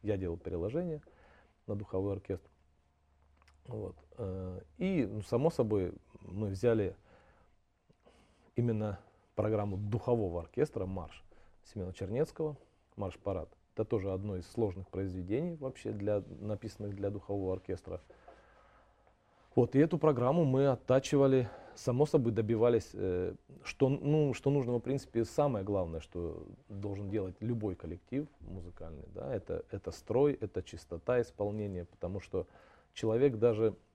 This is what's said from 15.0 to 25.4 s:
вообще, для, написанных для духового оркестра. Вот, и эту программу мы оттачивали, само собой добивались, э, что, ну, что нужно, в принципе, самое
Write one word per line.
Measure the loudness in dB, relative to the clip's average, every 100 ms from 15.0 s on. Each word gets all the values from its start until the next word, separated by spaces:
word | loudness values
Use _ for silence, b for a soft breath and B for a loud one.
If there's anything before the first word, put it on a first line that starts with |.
| -4 -4 -2 -2 -2 -4
вообще, | -8 -6 -8
для, | -4 0 0 -2 -10
написанных | -6 -6 -8 -8 -8 -4
для | -4
духового | -4 -4 -2 -2
оркестра. | -2 -4 -8 -6 -12 -12 B B B B B B B B B _ _ _ _ _
Вот, | 2 4 4
и |
эту | 4 4
программу | 4 4 2 4 4
мы | 4 4
оттачивали, | 2 4 2 4 6 6 6 2 B B -6
само | -2 2 4
собой | 4 4
добивались, | 0 2 4 6 4 0
э, | -4 -2 0 -2 -6 _ -14
что, | -14 2 2
ну, | 4 2 4 2
что | 2 2
нужно, | 2 2
в | -2
принципе, | 0 -4 -2 -2 0
самое | 2